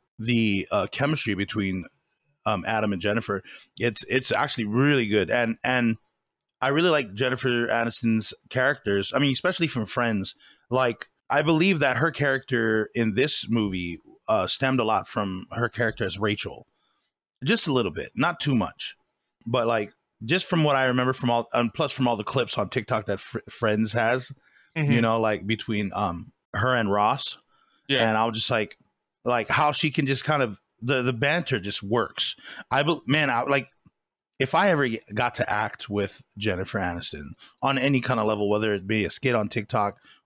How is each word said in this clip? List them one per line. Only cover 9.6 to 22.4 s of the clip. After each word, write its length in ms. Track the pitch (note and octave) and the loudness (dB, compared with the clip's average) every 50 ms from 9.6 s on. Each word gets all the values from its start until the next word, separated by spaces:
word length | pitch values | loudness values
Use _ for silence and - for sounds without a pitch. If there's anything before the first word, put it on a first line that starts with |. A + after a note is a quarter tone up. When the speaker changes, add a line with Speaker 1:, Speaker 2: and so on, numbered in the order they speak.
| E3+ D3+ | -2 -2
Speaker 1:
from 180 | - B2 A2 | 0 -2 -4
Friends. 480 | - - C3 A#2+ A#2 A2 G2+ F#2+ - - - - - - _ _ _ | -2 -2 0 0 2 0 0 -2 -4 -8 -12 -18 -20 -20 _ _ _
Like, 380 | A#2+ B2+ C3 A#2+ A2+ - - - _ _ _ - | 0 2 2 2 0 -4 -8 -14 _ _ _ -2
I 100 | - C#3+ | 0 2
believe 380 | D3+ D3+ E3 D#3 F3 G3 F#3 D#3 | 4 4 4 4 4 4 4 4
that 180 | C#3+ C3+ B2+ | 2 2 2
her 140 | A#2 C#3+ E3 | 2 0 0
character 800 | D3 - D3 C#3+ C3+ C3 - - C3 A#2+ A2+ A2 A2 A2 G#2+ - - | 0 0 0 0 0 -2 -2 -2 0 2 2 2 2 2 0 0 -2
in 200 | A#2+ A#2 A2 G2 | 0 0 0 2
this 340 | G#2+ C3+ D3+ - - - - | 2 0 0 0 -2 -2 0
movie, 500 | A2+ A#2 G#2+ G2+ F#2 F#2 F2 E2+ E2+ D#2+ - - - _ _ | 0 2 2 0 0 -2 -4 -4 -6 -8 -12 -18 -20 _ _
uh, 200 | - A2 G#2 F2+ | 0 0 0 2
stemmed 340 | F2 - - - C3 C3 B2+ | 0 -2 0 0 0 0 0
a 40 | A2+ | 2
lot 240 | A2 A2 G2 - - | 2 0 0 -2 -2
from 380 | - - G#2 G2 F#2 F#2 F#2 - - | -4 -4 -2 -2 -4 -6 -8 -8 -4
her 180 | A#2 A#2+ A2+ | -2 -2 -2
character 340 | - - B2 A2 G#2 - A#2 | -2 -2 -2 -2 -2 -2 -4
as 140 | F#2+ E2+ G2 | -6 -4 -2
Rachel. 480 | G#2+ G#2+ G#2 - - - - - - - _ _ _ _ _ _ _ _ _ _ _ _ _ _ C3 | -2 -2 -2 -2 -4 -8 -10 -12 -18 -20 _ _ _ _ _ _ _ _ _ _ _ _ _ _ -2
Just 240 | C#3+ A3 A3+ - F3 | 0 0 0 2 2
a 40 | C#3 | 2
little 200 | B2+ A2+ F#2 D#2 | 2 2 0 -2
bit, 180 | - - - - | -6 -8 -8 -2
not 240 | A2 C3+ F3 E3 - | 0 0 0 0 0
too 160 | - D3 C#3 | 0 2 2
much, 420 | A2+ F#2 - - - - - - - _ _ _ _ _ _ _ _ _ | 2 0 0 -4 -10 -12 -12 -14 -16 _ _ _ _ _ _ _ _ _
but, 200 | A#2 A#2 B2+ A2+ | -2 -2 0 2
like, 280 | A2+ A#2 A2 G#2 G#2 - _ _ _ _ _ A2 | 2 0 0 -2 -4 -8 _ _ _ _ _ -4
just 200 | A2 D#3+ F#3 - | -2 -2 -2 0
from 180 | - F#3 E3 D#3 | 0 0 2 4
what 100 | D3 C#3+ | 4 4
I 80 | C3+ C3 | 4 2
remember 260 | B2+ B2 B2+ B2+ B2+ B2 | 2 2 2 2 0 0
from 160 | - - B2 | 0 0 0
all, 180 | A#2 A#2 A2+ - - | 2 2 0 0 0
and 180 | A#2+ A#2+ A2+ - | 0 0 0 0
plus 200 | - D#3+ C3 - | -2 -2 -2 0
from 140 | - C3 A#2+ | 0 2 2
all 80 | A#2 | 2
the 80 | G2+ G2+ | 0 -2
clips 340 | - - C#3 | -2 -2 -2